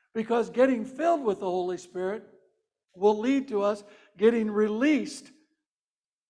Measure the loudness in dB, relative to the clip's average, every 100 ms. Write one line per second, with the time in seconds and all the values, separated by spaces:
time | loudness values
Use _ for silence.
0 | _ -6 -2 0 0 2 2 2 -4 -4
1 | 0 0 0 -2 -2 -4 -4 -6 -10 -6
2 | -6 -6 -12 -20 _ _ _ _ _ 0
3 | 2 2 0 0 0 -2 0 -2 -8 -20
4 | _ 2 2 4 0 0 0 2 2 2
5 | -2 -10 -18 _ _ _ _ _ _ _
6 | _ _